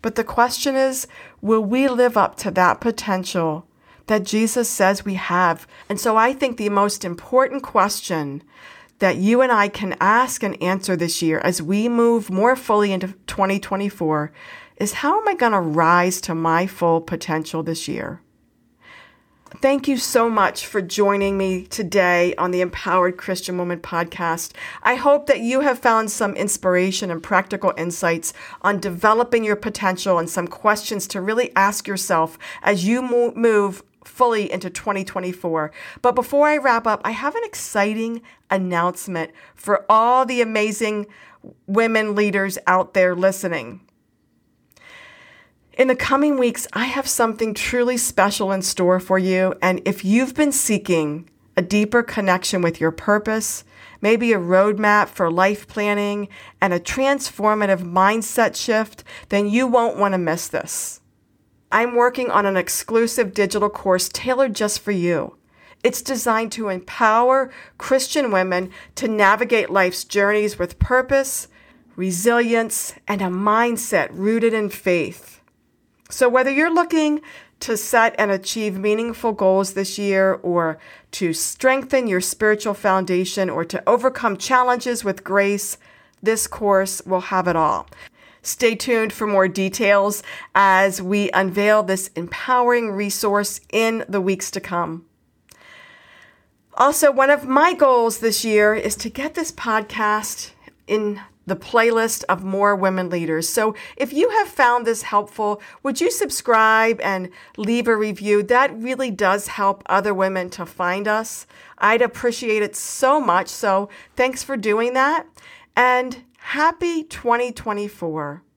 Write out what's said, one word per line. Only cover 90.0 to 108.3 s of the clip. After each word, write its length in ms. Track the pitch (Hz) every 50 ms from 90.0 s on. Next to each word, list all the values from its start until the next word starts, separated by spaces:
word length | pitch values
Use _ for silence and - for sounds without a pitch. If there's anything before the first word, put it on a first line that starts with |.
| 196 208 202 202 - - - - - - _
as 460 | 185 196 196 190 185 196 196 185 190
we 300 | 185 180 202 208 202 180
unveil 520 | - 185 196 190 175 202 202 208 214 214
this 280 | 202 185 190 185 185 - _
empowering 760 | 165 170 170 - - - - 254 247 247 240 240 240 233 220
resource 720 | 202 196 208 202 196 - - 208 202 208 202 202 - - _ _
in 320 | - 220 226 226 226 226 -
the 140 | - 190 202
weeks 300 | 185 190 196 185 - -
to 100 | - 196
come. 460 | - - 185 175 170 165 165 170 170 _ _ _ _ _ _ _ _ _ - _ _ - - - - - - - - _ - - - - _ _ _ _ _ _ _ _ -
Also, 360 | - 247 277 294 - 311 285
one 200 | 269 254 269 269
of 180 | 294 285 285 254
my 240 | 262 285 311 349
goals 460 | 359 349 294 269 254 240 233 226 220 -
this 260 | 226 226 208 - -
year 300 | 226 214 208 208 214 214
is 220 | 220 - 214 208
to 120 | - - 226
get 240 | - - 277 311
this 180 | 302 339 320 320
podcast 1000 | - - - 247 214 220 214 214 - 233 220 208 208 214 208 - - - - - - _ _ - _ _ _
in 340 | - 202 220 214 208 208 202 - - _ _ _
the 100 | - 185
playlist 680 | 180 - - - 240 226 233 226 226 226 226 226 - - -
of 160 | 185 180 190
more 320 | 190 190 196 202 202 202
women 340 | 190 185 190 185 185 185 175
leaders. 380 | 180 175 170 160 160 156 165 -
So 260 | - 240 220 220 214 - - - -
if 160 | - 269 247
you 180 | 285 285 381 494
have 180 | 415 440 415 -
found 380 | - - 269 240 240 247 233
this 160 | 226 226 226
helpful, 580 | - - - 202 208 208 - - 214 208 208 208 - - - -
would 180 | _ 277 269 -
you 100 | 339 415
subscribe 880 | - - 415 269 - - - - 233 220 220 220 220 220 220 226 233 220
and 280 | - 196 196 185 185 180 - - - - _
leave 320 | - 208 196 233 240 233 240
a 80 | 226
review? 460 | 214 214 214 202 - 202 208